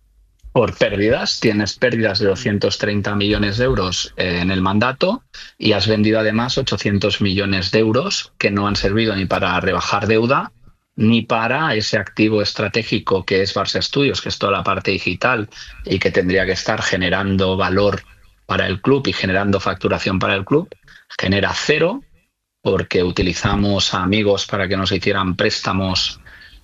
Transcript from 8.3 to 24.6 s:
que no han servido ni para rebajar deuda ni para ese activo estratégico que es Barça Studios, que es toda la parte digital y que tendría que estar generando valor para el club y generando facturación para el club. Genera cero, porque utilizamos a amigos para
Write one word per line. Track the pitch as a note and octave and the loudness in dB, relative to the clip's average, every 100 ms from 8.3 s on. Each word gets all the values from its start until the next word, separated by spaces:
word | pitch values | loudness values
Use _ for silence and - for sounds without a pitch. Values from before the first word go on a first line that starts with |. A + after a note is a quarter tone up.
| - | -4
que | G#2+ | -2
no | G2+ G2+ | 0 0
han | G2+ | 0
servido | G2+ G#2 A2+ G2 | 0 0 0 0
ni | F#2 | -2
para | F#2 F#2 F2+ | 0 0 0
rebajar | F2+ F2 - G#2 G2+ | 0 -2 0 0 2
deuda | A2 A#2 C#3+ G#3 - - - _ | 2 2 0 -2 -10 -20 -20 _
ni | - A2 A#2 | 0 2 2
para | G#2+ A#2 A2+ C3 D#3+ | 2 -2 0 0 0
ese | G#2+ G#2+ A2 | -2 0 -2
activo | G2+ - G#2+ G#2+ | -2 0 2 2
estratégico | G2+ - G#2+ A#2 A2 A2 - F#2+ | 0 -2 -2 -2 -2 -4 0 -2
que | - F#2+ | 0 0
es | G2 - | 0 -2
Barça | G2 - | -2 -2
Studios, | - C#3 C#3 F#2+ | -2 0 0 0
que | - | -6
es | - | -4
toda | G2+ | -2
la | F#2+ | -2
parte | F2+ F#2+ G2 | -2 -2 -2
digital | F#2+ - F2+ A#2+ B2 G#2 - - - | -2 -4 -2 0 0 -4 -12 -18 -14
y | - F#2+ | -4 0
que | F#2+ | 0
tendría | F2+ F#2 F#2+ F#2 | 2 2 2 2
que | |
estar | F2 - A2 | -2 -2 -2
generando | - F#2+ F2+ F#2+ G2 F#2+ F#2+ F#2 | -2 -2 0 0 0 0 2 0
valor | F2+ F#2+ G2+ F#2+ - - - _ - | 0 2 2 0 -6 -20 -20 _ -4
para | F#2+ F#2+ | -2 0
el | F#2 | -2
club | - C#3 C3+ | 2 2 2
y | |
generando | F2+ G2 F#2 G2+ G2 | -2 0 0 2 0
facturación | G2 F2 G#2 F2+ - F#2 | 0 -2 0 0 0 0
para | G2+ G2 | 0 0
el | |
club. | G2+ C#3+ F3+ - - - - - | 2 0 0 -8 -20 -20 -16 -4
Genera | - G2 F#2+ | 0 2 0
cero, | - - D3+ D#3+ C4 - _ _ _ _ _ | 0 0 2 2 0 -8 _ _ _ _ _
porque | - F#2+ F#2 F#2+ | -2 0 0 0
utilizamos | F2+ F2 F#2 E2+ G2+ G2+ G2+ G2+ F#2+ | 0 0 -2 0 0 0 2 0 0
a | G2 | 0
amigos | F#2 G#2 G2+ G2 - | 0 2 2 2 0
para | G#2 | -4